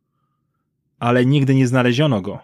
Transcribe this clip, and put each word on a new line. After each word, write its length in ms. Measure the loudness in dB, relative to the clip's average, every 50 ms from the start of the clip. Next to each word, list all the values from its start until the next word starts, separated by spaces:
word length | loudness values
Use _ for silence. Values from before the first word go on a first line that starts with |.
| _ _ _ _ _ _ _ _ _ _ _ _ _ _ _ _ _ _ _ -6
ale 260 | -4 0 0 2 2
nigdy 280 | 2 2 2 2 2 2
nie 120 | 2 2
znaleziono 540 | 2 0 0 0 0 0 0 0 0 -2 -2
go 180 | -4 -8 -12 -14